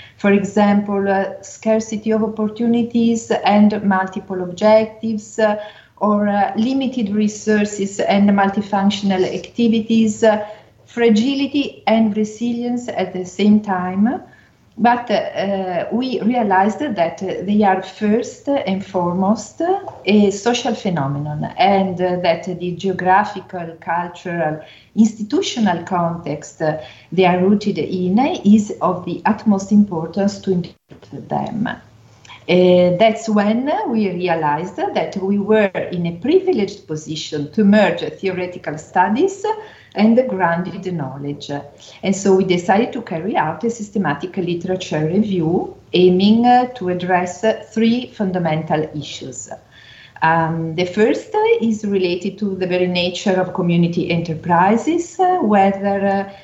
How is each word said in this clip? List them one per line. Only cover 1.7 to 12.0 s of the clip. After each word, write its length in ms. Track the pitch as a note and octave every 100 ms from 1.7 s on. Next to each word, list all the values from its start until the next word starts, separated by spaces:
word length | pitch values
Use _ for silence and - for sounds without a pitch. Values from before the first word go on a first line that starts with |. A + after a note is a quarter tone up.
| A3 A3 G#3+ A3
of 100 | G#3+
opportunities 1080 | G#3+ G#3+ G#3+ A3+ A#3 A#3 A#3 A#3 A#3 A3+ -
and 520 | G#3 - G#3 G#3 G#3
multiple 600 | G3 F#3+ F#3 G3 - F#3
objectives, 960 | F3+ F3 G#3+ A3 A3 - A3+ G#3 - -
uh, 180 | G#3+ G#3 G#3 - _ -
or, 320 | G#3 G#3 G#3
uh, 240 | G3+ G3 A3
limited 520 | A#3+ C4+ C4 B3+ G3
resources 920 | G#3 G#3 - G#3+ G#3 G#3 - G3 -
and 300 | - G3+ G3+
multifunctional 920 | G3 G3 G#3 - G3 G3+ - G3 F#3 F3+
activities, 880 | F3+ - - A#3 A3+ A3 A3+ A3 -
uh, 240 | A3 G#3 - - - _
fragility 960 | _ A#3+ A#3 G#3 C4 C#4 C#4 C#4+ B3+ - -
and 280 | A3+